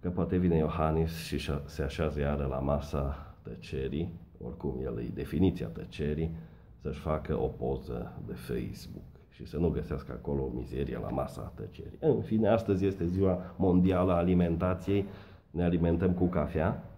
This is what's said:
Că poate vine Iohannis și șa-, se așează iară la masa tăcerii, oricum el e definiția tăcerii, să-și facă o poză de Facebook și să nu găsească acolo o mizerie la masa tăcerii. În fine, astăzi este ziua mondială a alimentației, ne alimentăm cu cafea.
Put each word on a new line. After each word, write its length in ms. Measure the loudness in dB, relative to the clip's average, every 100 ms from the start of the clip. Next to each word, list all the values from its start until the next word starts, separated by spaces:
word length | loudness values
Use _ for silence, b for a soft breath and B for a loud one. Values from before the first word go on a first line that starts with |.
Că 80 | -2
poate 280 | -2 2 4
vine 200 | 4 4
Iohannis 680 | 4 2 2 4 2 -2
și 120 | -4 -4
șa-, 240 | -2 -4
se 180 | -4 -4
așează 380 | -4 0 -2 0
iară 260 | 0 0 -2
la 80 | -2
masa 760 | 0 0 0 -2 -2 -4 -10 -16
tăcerii, 720 | -14 -14 -8 -6 -4 -2 -4 -6 -16 -12
oricum 300 | -12 -6 -6 -4
el 160 | -6 -6
e 120 | -6
definiția 520 | -6 -2 4 4 2 -6
tăcerii, 640 | -8 -12 -4 -2 0 -2 B B B B -10
să-și 200 | -8 -6
facă 400 | -2 -2 0 0
o 60 | 0
poză 640 | -2 -4 -4 -4 -8 -8 -10 -10
de 60 |
Facebook 680 | -10 -6 -6 -6 -8 -12 -14 -16 -20 -20
și 180 | -16 -8
să 100 | 0
nu 100 | 0
găsească 440 | 0 -4 -6 -6
acolo 300 | -8 -4 -2
o 140 | -2 -4
mizerie 420 | -6 -4 -4 -4
la 60 | -4
masa 440 | -2 -4 -6 -10
tăcerii. 440 | -10 -12 -12 -14 -2
În 200 | 2 2
fine, 280 | 2 2 4
astăzi 380 | 4 4 2 2
este 200 | 2 0
ziua 320 | 4 4 2 B 0
mondială 560 | 6 6 6 4 4
a 40 | 4
alimentației, 920 | 4 6 4 4 0 0 2 0 0 B B B _
ne 140 | 0
alimentăm 460 | 2 4 4 4 4
cu 140 | 4
cafea. 600 | 2 2 0 2 2 0 -6